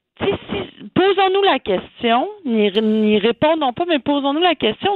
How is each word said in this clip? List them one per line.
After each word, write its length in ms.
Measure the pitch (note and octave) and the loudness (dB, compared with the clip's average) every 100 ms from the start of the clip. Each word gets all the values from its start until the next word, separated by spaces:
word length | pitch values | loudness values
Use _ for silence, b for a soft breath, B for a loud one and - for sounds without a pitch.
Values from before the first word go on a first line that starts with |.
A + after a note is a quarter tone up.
| _ - | _ -6
tu 60 | |
sais, 80 | G4 G4+ - | -4 -4 -6
si, 340 | G4+ F#4 - G#3 | -10 -10 -14 -6
posons-nous 480 | - F#4+ F#4 F#4+ F#4+ | 0 2 2 2 2
la 160 | G4 C#4 | 2 0
question, 680 | - F#3 - - A#3+ A#3 F4+ G#4 D#4 | -2 -4 -4 -6 0 0 -2 -6 -2
n'y, 240 | A3+ G#3 F#3 | 0 2 2
n'y 380 | A3 A3 G#3+ G#3+ | 0 2 2 2
répondons 560 | G#3 A#3 D4+ E4 C#4 | 2 2 0 2 -2
pas, 100 | A#3 F4 | -2 -2
mais 120 | D4+ | -2
posons-nous 420 | - C#4+ C#4 D4 | 0 -2 -2 0
la 140 | F4+ | 0
question, 380 | D#4 G#3+ A3 F#4+ | 0 -2 -2 -4